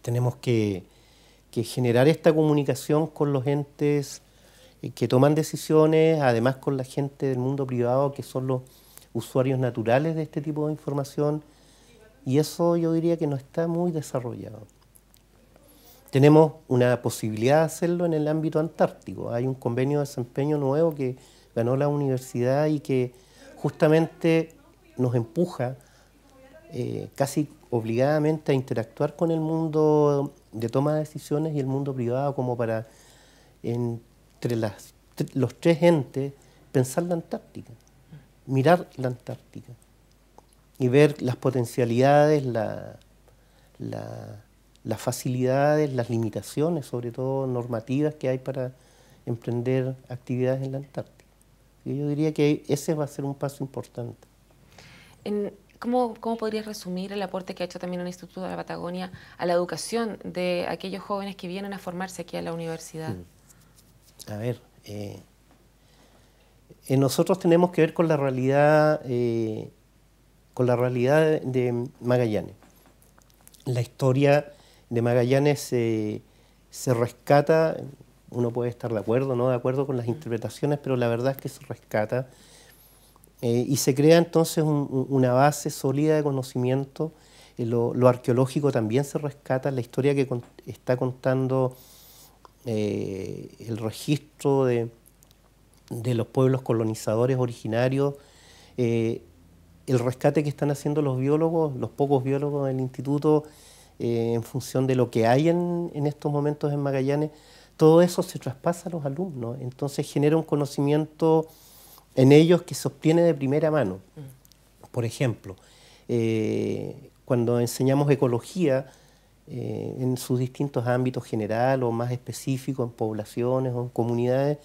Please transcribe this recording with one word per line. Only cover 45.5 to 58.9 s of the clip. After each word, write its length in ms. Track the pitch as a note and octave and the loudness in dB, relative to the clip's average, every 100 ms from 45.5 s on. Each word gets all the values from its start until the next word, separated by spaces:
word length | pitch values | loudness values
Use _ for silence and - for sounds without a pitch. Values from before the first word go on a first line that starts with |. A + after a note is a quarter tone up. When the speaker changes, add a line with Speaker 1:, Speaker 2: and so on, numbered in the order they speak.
| C3+ C#3+ D3+ D3 | 2 2 2 0
Speaker 1:
las 160 | C3 A#2 | -2 -2
limitaciones, 760 | A#2 A2+ G#2 - - D#3 E3 B2+ | -2 -2 -6 -8 -2 -2 -2 -4
sobre 240 | B2 A#2+ | -8 -8
todo 360 | A#2 C3 C3+ C3 | -6 -4 -4 -4
normativas, 680 | B2 A#2+ A#2 G#2+ C3 D3+ D3+ | -4 -4 -8 -4 -2 -2 -2
que 140 | C3 | -4
hay 100 | C3 | -4
para 340 | C3 C3+ B2+ - _ _ - - - | -6 -8 -8 -10 _ _ -20 -14 -8
emprender 720 | A#2 - A#2+ A#2+ C3 C3 C3 - | -6 -4 -4 0 0 -2 -8 -14
actividades 540 | B2+ - B2 B2+ C3 | -14 -6 -2 0 -2
en 80 | C3+ | -6
la 60 | C3+ | -8
Antártica. 460 | C#3 - - _ _ _ _ _ _ _ B2+ | -10 -12 -12 _ _ _ _ _ _ _ -8
Y 120 | C3 | -6
yo 100 | D3 | -4
diría 260 | D3 D#3 | 0 -2
que 300 | D3+ D3 D3+ - | 2 2 2 -2
ese 260 | C#3+ - D3+ | -4 -2 -4
va 80 | C#3+ | -4
a 20 | |
ser 180 | - C#3 | -6 -8
un 100 | C#3 | -6
paso 280 | C#3 - | -8 -6
importante. 640 | C3 - - - A#2+ G#2+ _ _ _ _ _ - - - - - | -10 -10 -12 -12 -12 -12 _ _ _ _ _ -20 -20 -20 -20 -14
Speaker 2:
En, 300 | - G#3 G3+ - _ _ | -6 -4 -4 -10 _ _
¿cómo, 360 | A#3 B3 A#3+ A3 | -2 0 0 -4
cómo 160 | A3+ A3+ | -6 -4
podrías 280 | A3 G#3+ G#3+ | -4 -6 -8
resumir 460 | G#3+ F3+ F3+ G3 | -12 -8 -8 -6
el 80 | G3+ | -6
aporte 320 | F#3 F#3+ F3+ | -6 -8 -10
que 80 | F#3 | -10
ha 20 | F3+ | -10
hecho 120 | F3+ | -8
también 220 | F3+ F3+ | -8 -6
el 60 | F3+ | -8
Instituto 340 | F3+ F3 - | -10 -16 -12
de 80 | F3+ | -10
la 60 | F3 | -8
Patagonia 560 | E3+ E3 E3+ | -10 -10 -8